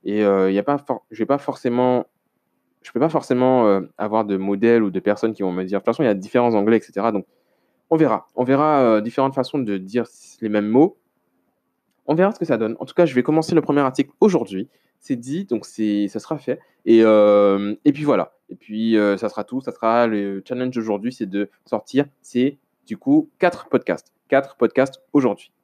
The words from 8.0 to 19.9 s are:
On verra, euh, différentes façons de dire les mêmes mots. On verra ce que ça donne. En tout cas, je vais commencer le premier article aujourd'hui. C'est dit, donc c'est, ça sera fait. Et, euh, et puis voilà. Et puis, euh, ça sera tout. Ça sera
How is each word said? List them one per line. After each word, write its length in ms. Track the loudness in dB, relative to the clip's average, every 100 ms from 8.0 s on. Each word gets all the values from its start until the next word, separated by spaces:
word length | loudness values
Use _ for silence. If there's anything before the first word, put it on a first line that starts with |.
| 2 0 -6 -6
On 80 |
verra, 360 | 0 2 2 2
euh, 200 | 2 2
différentes 340 | 0 -2 -2
façons 240 | -2 -4 -4
de 180 | -4 -6
dire 300 | -4 -6 -6 _ -20 _
les 80 | -4
mêmes 200 | -2 0
mots. 280 | 2 2 _ _ _ _ _ _ _ _ _ _ _ -4
On 80 |
verra 180 | 0 0
ce 60 | -2
que 60 |
ça 120 | -4 -2
donne. 200 | -2 -6
En 60 | -6
tout 80 |
cas, 100 | 0
je 100 | 2
vais 80 | 2
commencer 320 | 0 0 2
le 60 | 0
premier 200 | 2 0
article 300 | 0 -2 -6 _
aujourd'hui. 480 | 2 2 -2 -8 -10 _ _ _
C'est 160 | _ -8
dit, 280 | -6 -10
donc 200 | -6 -6 -6
c'est, 420 | -6 -4 -2 -4
ça 100 | -8
sera 200 | -10 -10
fait. 220 | -8 -10 _ _
Et, 180 | 4 6
euh, 680 | 8 6 6 6 4 2 -2 -2
et 80 | -2
puis 120 | 0
voilà. 300 | 0 0 -2 _ _
Et 80 | -20
puis, 400 | _ -6 0 2
euh, 200 | 2 0
ça 120 | -4
sera 160 | -8
tout. 160 | -10 -10
Ça 120 | -10
sera 340 | -4 0